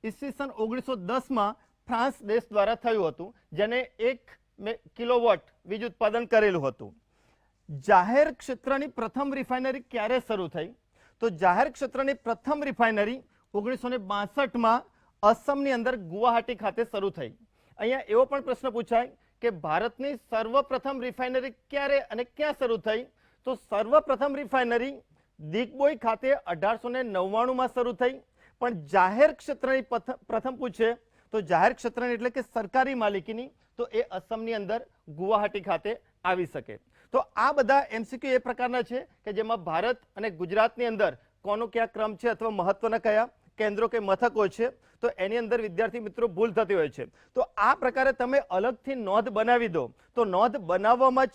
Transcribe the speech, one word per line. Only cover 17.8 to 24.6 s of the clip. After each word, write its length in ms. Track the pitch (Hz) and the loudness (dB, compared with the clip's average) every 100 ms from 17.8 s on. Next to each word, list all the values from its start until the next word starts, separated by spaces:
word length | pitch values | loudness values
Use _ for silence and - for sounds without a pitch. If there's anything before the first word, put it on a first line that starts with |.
| 220 262 - | -4 -4 2
એવો 180 | 220 254 | 2 4
પણ 160 | 277 | 0
પ્રશ્ન 280 | 262 247 262 | -4 -6 -4
પૂછાય 420 | 226 196 233 254 _ _ _ | -6 0 0 0 _ _ _
કે 80 | 233 | -6
ભારતની 680 | 180 156 160 226 - 277 269 _ | -4 -2 0 -2 -4 -8 -8 _
સર્વપ્રથમ 720 | 226 226 269 277 262 277 269 | -4 0 0 0 -4 -4 -6
રિફાઇનરી 520 | 247 226 254 254 262 - _ | -8 -6 -4 -4 -4 -12 _
ક્યારે 300 | 277 277 277 | -4 0 0
અને 240 | 269 220 | 0 -8
ક્યાં 300 | 247 - 302 285 | -8 -4 -4 -2
શરૂ 180 | 254 226 | -2 -2
થઈ? 240 | 220 214 254 _ _ _ - | -2 -4 -6 _ _ _ -8
તો 80 | 247 | -8
સર્વપ્રથમ 800 | _ 208 220 302 302 247 285 277 | _ -2 4 4 4 0 0 -2
રિફાઇનરી 600 | 262 262 | -2 0